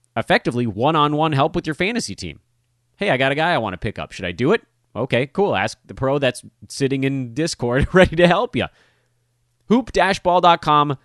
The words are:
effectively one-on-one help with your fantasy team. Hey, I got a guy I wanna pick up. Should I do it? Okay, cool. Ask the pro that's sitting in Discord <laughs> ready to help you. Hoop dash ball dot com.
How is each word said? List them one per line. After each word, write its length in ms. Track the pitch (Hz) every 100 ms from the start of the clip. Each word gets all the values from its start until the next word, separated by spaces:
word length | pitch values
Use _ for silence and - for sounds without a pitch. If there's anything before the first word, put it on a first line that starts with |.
| _ -
effectively 480 | - 196 - 120
one-on-one 680 | 120 98 131 160 147 147 156
help 240 | 143 156 175
with 100 | 156
your 80 |
fantasy 400 | 147 180 233 -
team. 240 | 95 90 - _ _ _ _ _ -
Hey, 120 | 202
I 60 | 135
got 160 | 135
a 20 |
guy 180 | 139 160
I 60 | 160
wanna 200 | 110 90
pick 200 | 110 92
up. 140 | 76
Should 140 | - 92
I 40 |
do 220 | 85 127
it? 100 | 226 - _ _
Okay, 320 | - 127 120 139
cool. 300 | - 196 104
Ask 200 | 107 -
the 100 | -
pro 260 | 98 131 143
that's 240 | 135 123 - _ -
sitting 340 | - 139 135
in 320 | 135 139 123
Discord 540 | 117 165 - 120 127 139
<laughs> 40 |
ready 220 | 180 180
to 140 | 165 170
help 260 | 170 240
you. 120 | 135 87 _ _ _ _ _ _ _ _ _ -
Hoop 220 | 226 240
dash 300 | 196 180 196
ball 200 | 180 180
dot 220 | 175 170
com. 360 | - 151 147 135